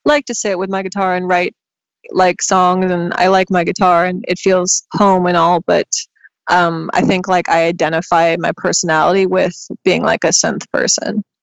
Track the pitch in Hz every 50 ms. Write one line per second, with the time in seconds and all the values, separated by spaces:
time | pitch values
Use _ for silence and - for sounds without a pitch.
0 | - 277 294 294 - - 233 - - 208 190 175 190 190 196 190 190 190 - 202
1 | 190 185 180 180 180 180 180 175 180 - - _ _ _ _ _ _ _ _ _
2 | - - - - 185 180 180 - - - 196 185 180 180 180 185 185 185 180 175
3 | 170 170 - - 175 190 196 190 185 - 190 180 165 175 180 - 196 180 175 170
4 | 175 180 185 185 - - 185 - - 190 185 185 175 180 - - - _ - -
5 | 208 196 190 180 180 175 175 170 165 170 180 170 - - 175 156 - - - -
6 | - - _ _ - _ _ _ _ - 175 180 175 170 165 160 160 - - -
7 | - - 196 180 180 196 185 175 170 - - 220 - 220 196 170 160 156 160 165
8 | - - 180 165 170 165 165 170 165 165 - - - 175 175 - - 170 156 156
9 | 151 165 180 196 190 180 185 185 175 180 - - - - - - - 185 175 165
10 | 165 160 170 - - 160 170 - - 165 - - - - - - - - - -
11 | - - 202 208 - _ _ _